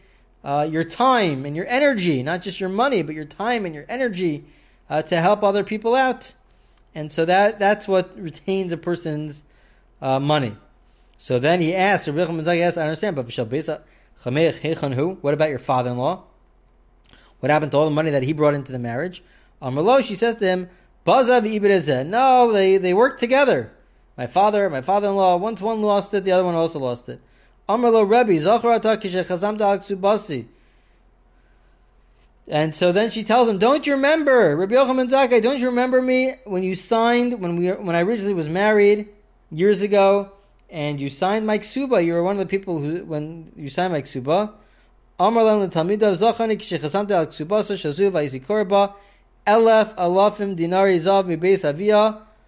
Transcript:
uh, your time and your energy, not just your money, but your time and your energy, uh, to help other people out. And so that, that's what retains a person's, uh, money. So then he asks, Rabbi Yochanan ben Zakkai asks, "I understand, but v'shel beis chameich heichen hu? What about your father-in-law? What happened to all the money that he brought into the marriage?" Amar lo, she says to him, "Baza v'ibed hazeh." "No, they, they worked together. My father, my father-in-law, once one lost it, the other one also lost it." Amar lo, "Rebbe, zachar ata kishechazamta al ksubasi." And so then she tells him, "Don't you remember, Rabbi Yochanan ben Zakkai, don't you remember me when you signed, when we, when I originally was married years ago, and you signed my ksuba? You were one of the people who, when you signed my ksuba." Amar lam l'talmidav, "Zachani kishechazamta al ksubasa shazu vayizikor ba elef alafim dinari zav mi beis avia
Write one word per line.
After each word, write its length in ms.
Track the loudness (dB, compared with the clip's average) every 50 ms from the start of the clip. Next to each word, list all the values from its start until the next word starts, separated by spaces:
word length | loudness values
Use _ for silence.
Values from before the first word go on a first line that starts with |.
| _ _ _ _ _ _ _ _ -8
uh, 240 | -4 -2 -2 -2 -2
your 140 | -2 -2 -4
time 640 | -4 -2 0 2 4 4 4 2 0 -2 -4 -6
and 100 | -8 -8
your 100 | -8 -6 -2
energy, 540 | 0 2 2 2 2 2 0 0 0 0
not 200 | -2 -4 -6 -6
just 180 | -6 -10 -10 -8
your 100 | -8 -6
money, 320 | -2 -2 0 0 0 -2
but 140 | -2 -4 -8
your 100 | -12 -12
time 400 | -14 -10 -8 -4 -4 -4 -4 -4
and 80 | -8 -10
your 120 | -12 -12 -10
energy, 560 | -6 -4 -4 -4 -4 -4 -4 -4 -4 -6 -10 -18 _ _ _ _ _ _ _ -6
uh, 120 | -4 -4
to 180 | -2 -2 -2 0
help 220 | 2 2 2 2
other 220 | 2 0 0 0 -2
people 320 | -4 -6 -6 -2 0 0
out. 380 | 2 0 0 -2 -6 -10 -20 -20 _ _ _ _ _ _ _ _ _ _ _ -14
And 180 | -12 -12 -8
so 140 | -4 -2 0
that, 320 | 2 4 4 4 2 2 0
that's 300 | 0 0 0 0 -2 -2
what 300 | 0 0 0 -2 -8 -14
retains 540 | -14 -14 -14 -12 -8 -6 -4 -4 -4 -4
a 60 | -6 -8
person's, 640 | -6 -6 -6 -6 -6 -8 -8 -8 -8 -10 -14 -16 _ _ _ _ _ _ _ _ _ _ _ -8
uh, 180 | -4 -2 0 0
money. 360 | 2 2 0 0 0 -2 -6 -10 _ _ _ _ _ _ _ _ _ _ _ _
So 220 | -6 -2 -2 0
then 220 | 2 2 2 2
he 120 | 2 0 0
asks, 340 | 0 2 2 2 0 -2 -4
Rabbi 120 | -2 -2
Yochanan 240 | -2 -2 -4 -4 -2
ben 20 |
Zakkai 160 | -2 0 0
asks, 160 | 0 0 0 -2
"I 60 | -2
understand, 320 | -4 -4 -4 -4 -4 -4
but 120 | -4 -6 -8
v'shel 200 | -6 -8 -6 -4
beis 320 | -4 -6 -4 -6 -8 -10 -10 _ _ _ _ _ _ _ -8
chameich 360 | -4 -2 0 0 0 0 -2
heichen 340 | -4 -6 -4 -4 -4 -4 -2
hu? 240 | -2 -4 -4 -4 -4
What 120 | -4 -2 0
about 160 | 0 0 -2
your 100 | -2 -4
father-in-law? 640 | -4 -2 -2 0 0 -2 -4 -4 -4 -4 -4 -6 -10 _ _ _ _ _ _ _ _ _ _ _ _ _ _ _ _ _ -20 _ _ _ _ -6
What 100 | 0 2
happened 220 | 2 2 2 0
to 60 | 0 2
all 60 | 2
the 60 | 2
money 200 | 2 0 0 0
that 120 | 0 0 0
he 80 | -2
brought 220 | -2 2 2 2 2
into 180 | 0 -4 -8
the 80 | -10 -8
marriage?" 440 | -8 -6 -6 -6 -6 -8 -10 -14 _ _ _ _ _ _ _ -12
Amar 220 | -10 -6 -4 0 2
lo, 180 | 4 4 2
she 140 | 2 0 -4
says 200 | -4 -2 -2 -2 -2
to 80 | -2
him, 240 | -2 0 -2 -4 -8 -16 _ _ _ _ _ 0
"Baza 380 | 2 4 4 4 4 4 2
v'ibed 220 | 2 0 -2 0 2
hazeh." 420 | 2 2 2 2 0 -2 -2 -2
"No, 460 | -2 0 2 4 4 6 6 4 4 4
they, 240 | 2 4 4 4 2
they 160 | 2 2 2
worked 260 | 4 2 2 2 -2
together. 520 | -2 0 2 2 4 4 2 0 -2 -6 -12 _ _ _ _ _ _ _ _
My 120 | -10 -10 -4
father, 420 | 0 2 2 2 2 2 0 0
my 120 | -2 -4
father-in-law, 540 | -2 0 0 0 0 0 0 2 4 4 2 2
once 240 | 0 -4 -6 -6
one 200 | -6 -6 -4 -2
lost 320 | 0 0 0 0 -2 -2 -4
it, 100 | -4 0
the 80 | 2
other 140 | 2 2 2
one 100 | 2 0
also 240 | 0 -2 -2 -2 -4
lost 300 | -6 -6 -6 -8 -10 -16
it." 100 | -16 -16 _ _ _ _ _ _ _ _ _ -4
Amar 240 | -2 0 2 4
lo, 120 | 4 4 4
"Rebbe, 360 | 4 4 4 4 4 2 0
zachar 360 | 2 2 2 2 2 2 0
ata 200 | 2 2 0 -2
kishechazamta 640 | -2 -2 -6 -4 -4 -4 -4 -4 -4 -2 -4 -2 0
al 180 | 0 0 0 0
ksubasi." 640 | -4 -8 -8 -2 0 0 0 0 -2 -6 -8 -10 -10 -12 _ _ _ _ _ _ _ _ _ _ _ _ _ _ _ _ _ _ _ _ _ _ _ _ _ _ _ _ _ _ _ _ _ _ _ _ _ _ _ -6
And 280 | -2 -2 -2 -2 -2
so 160 | 0 0 2
then 180 | 2 2 0 0
she 140 | -2 -6 -2
tells 260 | 2 4 4 4 4
him, 80 | 2 2
"Don't 300 | 2 2 2 2 0 -2
you 60 | -2
remember, 640 | 2 2 2 2 2 4 4 4 6 6 4 4
Rabbi 200 | 2 0 2 4
Yochanan 220 | 4 4 4 2 0
ben 120 | 0 2
Zakkai, 320 | 2 2 4 4 4 4
don't 180 | 2 2 0 0
you 60 | -2
remember 340 | -2 0 0 0 2 2 2
me 360 | 2 2 2 2 0 0 -4 -6 -10
when 180 | -6 -6 -4
you 140 | -4 -4 -4
signed, 680 | -6 -4 -2 0 2 2 2 2 2 0 0 -2 -4
when 140 | -4 -4 -2
we, 160 | -2 0 -2
when 240 | -2 -4 -4 -2 0
I 80 | 0 0
originally 320 | 0 -2 -2 -2 -2 -2
was 120 | -2 -4 -4
married 600 | -2 0 2 2 4 4 4 4 4 2 -2 -10 -16 _ _ _ _ _ _ -12
years 320 | -4 0 2 2 2 2
ago, 500 | 0 0 2 4 4 4 4 2 0 -4 -12 _ _ _ _ _ _ _
and 300 | -10 -6 -6 -6 -4 -4
you 100 | -6 -8
signed 380 | -6 -4 -2 -2 -2 -2 -2 -2
my 100 | -2 -2
ksuba? 480 | -4 -6 -6 -6 -4 0 2 2 2
You 80 | 2 0
were 80 | 0
one 120 | 0 0 -2
of 40 | -4
the 80 | -4
people 320 | -4 -4 -6 -6 -4 -6 -6
who, 260 | -4 -4 -6 -6 -8
when 480 | -8 -8 -8 -8 -8 -12 -14 -18 -20 -18
you 160 | -14 -14 -10
signed 220 | -6 -4 -4 -2 -2
my 100 | -4 -6
ksuba." 480 | -6 -10 -8 -4 -2 0 0 -2 -4 -8 -16 _ _ _ _ _ _ _ _ _ _ _ 0
Amar 240 | 0 2 2 4 4
lam 180 | 4 4 2
l'talmidav, 560 | 0 -2 -2 -2 -2 0 0 2 2 2 2 2
"Zachani 400 | 0 0 0 0 -2 -2 -2 -4
kishechazamta 520 | -6 -6 -8 -6 -6 -4 -4 -4 -2 0 0
al 120 | 0 0
ksubasa 480 | -2 -6 -10 -6 -2 -2 -2 -2 -2 -6
shazu 380 | -6 -6 -6 -2 0 0 0
vayizikor 580 | 0 0 -4 -4 -6 -10 -6 -4 -2 -2 -2 0
ba 240 | 2 2 2 2 -2 -10 -20 _ _ _ _ _ _ _ 0 2
elef 480 | 4 4 6 6 6 4 4 2 -2
alafim 600 | -4 -2 0 2 4 2 2 2 -2 -6 -6 -4
dinari 440 | -4 -2 0 2 2 2 4 2 2
zav 260 | 2 2 2 2 2
mi 120 | 0 -2 -2
beis 300 | 2 2 2 2 0 -2
avia 540 | -4 -2 0 2 4 4 4 2 0 -4 -16 _ _ _ _